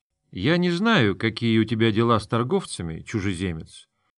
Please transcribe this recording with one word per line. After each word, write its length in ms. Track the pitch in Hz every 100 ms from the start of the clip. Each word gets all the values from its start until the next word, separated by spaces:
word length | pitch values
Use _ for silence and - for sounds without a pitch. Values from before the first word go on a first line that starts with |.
| _ _ _
«Я 260 | 92 101 175
не 140 | 180
знаю, 460 | 170 220 220 107 95
какие 420 | 113 110 117 113
у 60 |
тебя 280 | 107 113 117
дела 260 | 104 117 113
с 80 | 101
торговцами, 760 | 117 123 190 - - 85 80
чужеземец, 840 | 82 113 95 87 92 80 - - - _ _